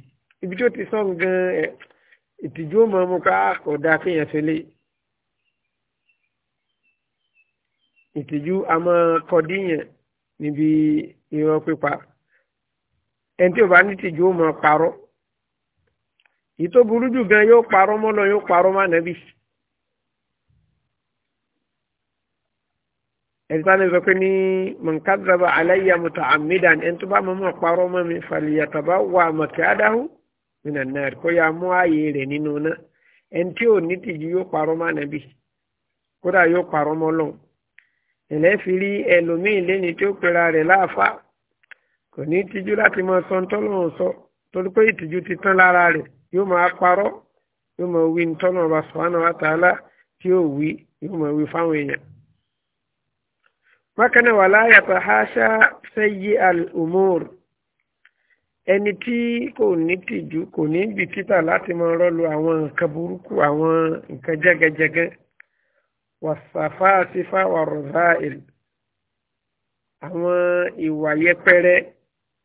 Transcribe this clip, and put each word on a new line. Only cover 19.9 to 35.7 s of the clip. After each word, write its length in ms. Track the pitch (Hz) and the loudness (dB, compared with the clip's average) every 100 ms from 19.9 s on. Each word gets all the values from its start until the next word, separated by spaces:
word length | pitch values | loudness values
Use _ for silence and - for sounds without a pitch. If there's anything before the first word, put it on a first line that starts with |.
| _ _ _ _ _ _ _ _ _ _ _ _ _ _ _ _ _ _ _ _ _ _ _ _ _ _ _ _ _ _ _ _ _ _ _ - | _ _ _ _ _ _ _ _ _ _ _ _ _ _ _ _ _ _ _ _ _ _ _ _ _ _ _ _ _ _ _ _ _ _ _ -8
Ẹni 120 | 160 | -2
tí 60 | 170 | 2
wọ́n 200 | 190 185 | 4 4
sọ 100 | 175 | 2
pé 120 | 175 | 2
ní, 160 | 190 190 190 190 190 185 | 0 2 0 0 -2 -4
"من 220 | - 165 156 | -6 -6 -4
كذب 420 | 160 196 190 180 | -2 -2 0 2
علي 440 | 180 143 170 185 190 175 | 2 2 2 2 2 0
متعمدا"، 760 | 165 170 139 151 151 185 175 151 | -2 -4 0 0 0 0 2 2
ẹni 140 | 160 175 | 0 -6
tó 80 | 190 | -2
bá 120 | 202 | -2
mọ̀ 140 | 190 | -2
mọ̀ 180 | 185 185 190 | -4 -4 -2
parọ́ 280 | 170 170 180 | -2 0 0
mọ́ 120 | 180 170 | -2 -4
mi, 100 | 165 | -6
"فليتبوأ 1040 | - 160 151 151 147 156 151 185 202 180 165 | -6 -6 -2 -2 -2 -4 -2 0 2 2 2
مقعده 640 | 156 151 - 170 208 214 226 294 _ _ _ _ _ | 0 -4 -2 0 2 2 0 -4 _ _ _ _ _
من 120 | 147 147 | -10 -6
النار"، 340 | 131 139 139 | -6 -4 -6
kó 140 | 127 165 | -4 -2
yá 160 | 170 160 | 2 2
mú 140 | 165 180 | 0 -2
ààyè 440 | 185 175 156 151 | 0 2 2 0
rẹ̀ 140 | 143 135 | -4 -4
nínú 240 | 147 151 147 | -6 -4 -4
iná. 160 | 156 - - _ _ _ _ | -6 -6 -12 _ _ _ _
Ẹni 180 | 175 180 | -6 -6
tí 100 | - 233 | -2 2
ò 100 | 208 | 2
ní 140 | 165 | 2
ìtìjú 320 | 185 208 156 160 | -6 -8 -10 -4
yóò 140 | 180 | -4
parọ́ 300 | 185 156 156 165 | -4 -4 -2 -2
mọ́ 120 | 165 | -4
Ànábì. 320 | 156 147 147 - _ _ _ _ | -4 -6 -10 -14 _ _ _ _